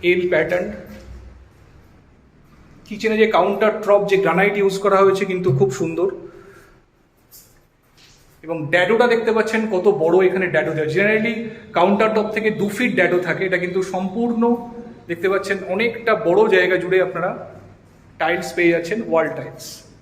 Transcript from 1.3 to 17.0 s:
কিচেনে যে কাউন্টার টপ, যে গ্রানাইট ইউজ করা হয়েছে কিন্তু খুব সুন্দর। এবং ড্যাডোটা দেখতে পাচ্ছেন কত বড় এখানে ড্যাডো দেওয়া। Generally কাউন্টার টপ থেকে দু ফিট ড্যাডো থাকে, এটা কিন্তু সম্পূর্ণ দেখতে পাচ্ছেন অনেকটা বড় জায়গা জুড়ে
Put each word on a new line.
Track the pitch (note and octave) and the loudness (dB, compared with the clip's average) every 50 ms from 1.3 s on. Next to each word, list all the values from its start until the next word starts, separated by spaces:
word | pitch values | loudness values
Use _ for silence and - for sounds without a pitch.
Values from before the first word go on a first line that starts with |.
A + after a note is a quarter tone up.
| - - - - _ _ - - - - - - _ - _ _ _ _ _ _ _ _ _ _ _ _ - - - - - | -20 -20 -20 -20 _ _ -20 -20 -20 -20 -20 -20 _ -20 _ _ _ _ _ _ _ _ _ _ _ _ -20 -20 -20 -20 -18
কিচেনে | - G#3+ G3+ - A3 A3 | -16 -12 -4 -2 0 4
যে | G#3+ A3 | 4 4
কাউন্টার | G#3+ - E3+ F3+ G3+ G3+ - A3 G#3+ G#3+ - | 4 4 4 2 2 2 2 2 0 0 0
টপ, | - F#3+ G#3 G3+ - - | 2 4 4 4 4 2
যে | G3 | 2
গ্রানাইট | F#3+ - E3 E3 F#3 G3 G3+ G3+ | 2 2 2 2 2 2 2 2
ইউজ | G#3 G3 G3 F#3 - | 2 0 0 0 0
করা | - G3+ G3 | 0 2 4
হয়েছে | F#3+ G3 G3 F#3 F#3 G3+ | 6 4 4 4 2 -2
কিন্তু | F3+ F#3 F3+ F3+ F#3 - | -4 -4 -2 0 0 2
খুব | - G3 F#3+ | 2 2 0
সুন্দর। | - - F3 D#3+ E3 D#3+ F3+ G#3 - - - - - - - - - - - _ _ _ _ _ _ _ _ _ _ _ _ _ _ - - _ _ _ _ _ _ _ _ _ _ _ - _ - _ _ _ _ _ - | 0 -4 -6 -4 -2 -2 -2 -2 -4 -6 -16 -18 -20 -20 -20 -20 -20 -20 -20 _ _ _ _ _ _ _ _ _ _ _ _ _ _ -20 -20 _ _ _ _ _ _ _ _ _ _ _ -20 _ -20 _ _ _ _ _ -10
এবং | D#3 E3+ E3 D3+ C#3+ | -8 -8 -6 -4 0
ড্যাডোটা | E3+ F3 F3+ F3+ A#3 A3 B3 | 2 2 4 4 4 4 4
দেখতে | A#3+ A3+ A3+ A3+ A3+ | 4 4 2 2 0
পাচ্ছেন | G#3+ A3 G#3+ - - A3 A3 G#3+ | 0 0 0 0 0 -2 -2 0
কত | F#3+ F3+ F3+ | -2 2 2
বড় | G#3 - D3+ D#3+ E3 F3 F#3+ F#3+ | 2 2 2 2 4 4 4 4
এখানে | F#3 F#3 F#3+ F#3 | 4 2 0 -2
ড্যাডো | E3+ D3 D#3 D#3 E3 D#3 | 0 0 0 0 0 -2
দেওয়া। | D#3 D#3 - - | -2 -4 -2 0
Generally | F#3 G3+ G#3 A3 G#3+ A3 A#3 A3+ A3+ - - - - - - - | 0 2 2 2 2 0 -2 -4 -4 -8 -10 -12 -16 -18 -4 0
কাউন্টার | F3+ F3 F#3+ G#3 G#3 A3+ G#3+ G#3+ | 2 2 2 4 2 2 2 2
টপ | A3 G#3 G#3 - | 0 -2 -2 -4
থেকে | A3 G#3 A3 | -2 -2 -2
দু | G#3+ - G3 G3+ | -2 0 -4 -4
ফিট | - - B3 A3+ F#3+ | -2 -2 -2 -2 0
ড্যাডো | - F3+ E3+ F3 F3+ | 0 2 2 2 0
থাকে, | F3 E3+ D#3 D#3+ F#3+ | 0 -2 -4 -4 -2
এটা | F#3 F3+ | -2 -2
কিন্তু | E3+ F3+ F3+ F3 F#3+ | -2 -2 -2 -4 -4
সম্পূর্ণ | F#3 - - F#3 F#3+ F#3+ - A#3 A#3 A#3+ A3+ A3 A#3 A#3+ A#3+ A#3 - - - - - - - - - | -4 -4 -4 -6 -6 -4 -4 -4 -2 -2 0 0 2 0 0 0 -4 -12 -14 -16 -16 -18 -20 -20 -10
দেখতে | - E3+ E3+ - F#3+ | -10 -8 -4 -2 -2
পাচ্ছেন | G3 F#3+ F#3+ - G3 F#3+ F3 | 0 0 -2 -4 -6 -6 -4
অনেকটা | - F#3 G3+ A3+ A#3 - - - A3+ A3 | -6 -4 -2 -2 -2 -4 -4 -2 0 0
বড় | - - E3+ F3 G3+ A3 A3 | 0 2 2 4 4 4 4
জায়গা | F#3+ F#3 F3+ F3+ F#3 | 4 2 4 2 0
জুড়ে | F3 E3+ F3+ F#3 F#3 | 0 0 0 0 0